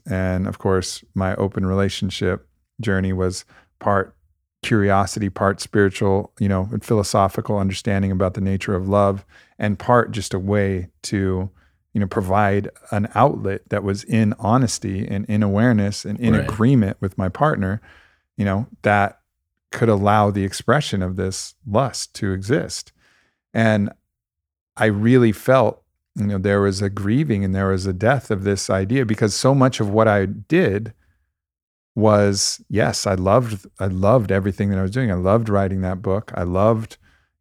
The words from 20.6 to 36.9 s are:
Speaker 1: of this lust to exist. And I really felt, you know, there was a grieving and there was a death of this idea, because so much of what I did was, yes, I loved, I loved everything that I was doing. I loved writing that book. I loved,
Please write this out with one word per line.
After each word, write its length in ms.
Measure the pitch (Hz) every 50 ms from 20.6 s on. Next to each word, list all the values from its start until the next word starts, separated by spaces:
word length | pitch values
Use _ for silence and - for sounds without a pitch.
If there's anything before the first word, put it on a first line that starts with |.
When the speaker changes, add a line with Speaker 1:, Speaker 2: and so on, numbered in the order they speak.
| - - 120 147 147 - - 98
Speaker 1:
of 140 | 90 90 92
this 360 | 95 92 95 92 - - - - _ _
lust 480 | 123 98 110 139 120 - - - - _
to 180 | - 113 98 95
exist. 580 | 92 95 98 135 175 - - - - - - _ _ _ _ _ _ _ _ _ _ _ _ -
And 360 | 113 113 110 107 104 101 - - _ _ _ _ _ _ _ _ _ _ _ _ _ _ _ _
I 100 | - 113
really 460 | 110 101 101 107 117 127 127 120 113
felt, 520 | 101 - - - 131 135 113 110 - - _ _ _ _ _ _ _
you 100 | - 104
know, 120 | 101 101
there 240 | 95 92 101 101 101
was 200 | 101 101 95 95
a 80 | 104 98
grieving 540 | 101 101 98 98 113 135 160 147 110 98 98
and 100 | 92 95
there 140 | 95 98
was 180 | 95 95 92 90
a 80 | 98 92
death 380 | 90 104 113 143 131 - -
of 120 | 110 95 98
this 260 | 101 101 95 - -
idea, 360 | 101 95 98 95 123 135 127
because 280 | 107 110 - 120 107 95
so 180 | - - 127 139
much 240 | 139 127 131 - -
of 100 | 110 101
what 180 | 101 110 110
I 180 | 110 104 101 98
did 680 | 95 104 107 104 - 151 180 180 113 95 104 113 110 - _ _ _ _ _ _ _ _ _ _ _ _ _ _ _ _ _ _ _ _
was, 640 | - 104 107 104 104 104 101 98 98 - - - - - _
yes, 380 | - 101 - - 101 - -
I 80 | 104 95
loved, 500 | 92 90 95 104 131 123 113 107 98 - - _ -
I 80 | 95
loved 440 | 98 92 92 95 101 120 131 107 95
everything 380 | 98 98 95 101 95 - 104 101
that 80 | 98
I 60 | 95 95
was 80 | 95
doing. 180 | 104 131 131 110
I 40 | 92
loved 340 | 90 90 92 104 117 113 110
writing 320 | 101 98 98 95 98 95
that 200 | 95 92 92 92
book. 300 | 95 98 95 104 - - -
I 80 | 92 90
loved, 540 | 90 87 92 101 110 117 110 113 -